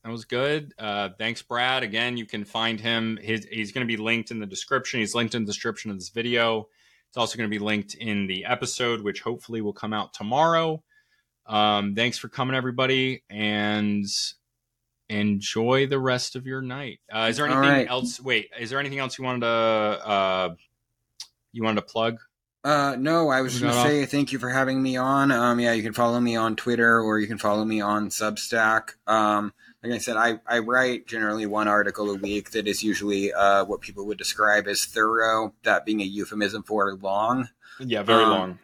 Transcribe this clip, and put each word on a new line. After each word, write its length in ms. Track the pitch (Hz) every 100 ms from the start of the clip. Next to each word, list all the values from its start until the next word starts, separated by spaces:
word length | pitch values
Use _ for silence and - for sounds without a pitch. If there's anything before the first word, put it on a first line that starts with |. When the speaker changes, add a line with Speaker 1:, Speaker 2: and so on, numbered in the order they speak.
Speaker 1:
That 80 | 117
was 140 | 117 110
good. 480 | 123 143 151 147 -
Uh, 320 | 107 101 98 92
thanks, 240 | 113 113
Brad. 400 | - 120 127 131
Again, 360 | 120 110 120 123
you 80 | 107
can 180 | 107
find 340 | 101 113 113 110
him. 380 | 117 117 113 110
His, 260 | 107 110 101
he's 220 | 113 104
gonna 140 | 131 120
be 80 | 110
linked 340 | 110 117 110
in 80 | 113
the 60 | 101
description. 540 | 95 - 135 - 127
He's 160 | 104 120
linked 180 | 113
in 100 | 120
the 40 | 104
description 420 | 101 117 107 110
of 60 | 95
this 120 | 90
video. 580 | 117 120 120 117 113 107 _ _ _ _
It's 80 | -
also 200 | 113 117
gonna 100 | 110
be 80 | 104
linked 380 | 104 104 98 -
in 320 | 110 101 98
the 160 | 95 95
episode, 560 | 123 123 - 123 113
which 200 | 104 98
hopefully 400 | 117 120 - 113
will 100 | 104
come 200 | 101 107
out 200 | 107 95
tomorrow. 720 | - 104 131 165 165 165 160 _ _ _ _ _ _ -
Um, 500 | 107 107 104 101 101
thanks 220 | 120 120
for 100 | 123
coming, 260 | - 127 131
everybody, 680 | 127 123 131 131 131 127 _
and 760 | 104 107 104 104 107 104 104 101 - - - _ _ _ _ _ _ _
enjoy 760 | 107 104 101 101 110 113 131 135
the 120 | 139
rest 360 | 131 123 - 135
of 100 | 131
your 160 | 131
night. 380 | 127 131 139 - _
Uh, 160 | 110 113
is 80 | 127
there 100 | 147
Speaker 2:
All 100 | 135
Speaker 1:
anything 120 | 139 139
Speaker 2:
right. 120 | 120
Speaker 1:
else? 300 | 127 123 120
Wait, 300 | 131 117 101 113
is 100 | 117
there 100 | 135
anything 200 | 143 139
else 180 | 131 -
you 60 |
wanted 180 | 127 123
to, 60 | 117
uh, 1080 | 117 113 110 107 104 107 98 95 92 90 85 _ _ _ _ _ _ - _ _
you 100 | 117
wanted 180 | 110 107
to 60 | -
plug? 320 | 113 113 117 - _ _ _ 139
Speaker 2:
Uh, 300 | 147 139 127
no, 320 | 139 165 156
I 120 | 131
was 120 | 131 123
Speaker 1:
We 40 |
Speaker 2:
just 40 |
gonna 100 | 120
Speaker 1:
got 120 | 120 123
off? 20 |
Speaker 2:
say 180 | 147 135
thank 260 | 143 139
you 80 | 135
for 100 | 123
having 320 | 131 131 131
me 140 | 131 127
on. 340 | 131 139 139
Um, 280 | 123 120 120
yeah, 140 | 120
you 100 | 113
can 80 | 110
follow 260 | 107 120 120
me 160 | 120 117
on 180 | 113 107
Twitter 440 | 123 117 117 113
or 200 | 110 107
you 80 | 104
can 100 | 107
follow 260 | 107 104 110
me 160 | 110
on 280 | 104 104 104
Substack. 840 | - 107 104 - 117 110 110 - - -
Um, 480 | 110 107 104 104 _ - _
like 80 | 120
I 60 | 117
said, 180 | 127 110
I, 240 | 117 110 -
I 120 | 117
write 460 | 113 127 127 123 -
generally 400 | 113 107 107 107
one 220 | 104 104
article 420 | 104 101 95 104
a 60 | 98
week 360 | 101 104 98
that 140 | 113 104
is 120 | 95
usually, 520 | 107 95 104 101 98
uh, 320 | - 98 98 95
what 160 | 98
people 240 | - 98 101
would 120 | 98
describe 480 | - - 107 104 101
as 160 | 98 -
thorough, 680 | 113 110 113 113 110 113 _
that 220 | 110 92 -
being 140 | 107
a 60 | 98
euphemism 580 | 101 95 107 101 107
for 320 | 98 107 98 95
long. 540 | 98 101 110 131 120 _ - -
Speaker 1:
Yeah, 200 | 131 107
very 200 | 101 113
Speaker 2:
Um, 60 | 110
Speaker 1:
long. 300 | 98 92 90